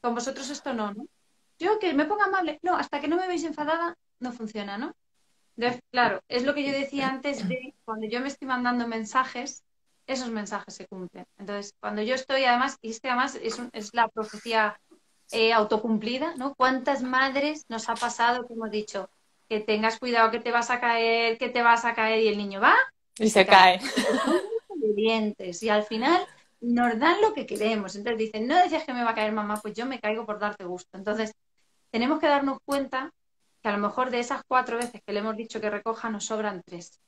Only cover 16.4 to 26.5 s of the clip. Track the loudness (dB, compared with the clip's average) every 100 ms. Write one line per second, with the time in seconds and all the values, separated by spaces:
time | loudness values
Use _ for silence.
16.4 | -8 2 2 4 0 -2 0 2 2 2
17.4 | -2 -4 -8 -8 -4 -2 -4 2 2 2
18.4 | -4 -8 -4 -4 -4 -8 -10 _ _ _
19.4 | _ -4 0 2 2 0 0 4 4 4
20.4 | 0 0 0 0 2 2 2 2 2 0
21.4 | -2 2 4 4 2 0 2 4 2 2
22.4 | -4 2 6 6 4 _ _ 0 4 6
23.4 | 10 10 10 8 0 -2 0 2 2 0
24.4 | 0 -8 _ -4 0 2 2 2 0 -4
25.4 | -10 -4 0 2 0 -2 2 2 0 -14
26.4 | _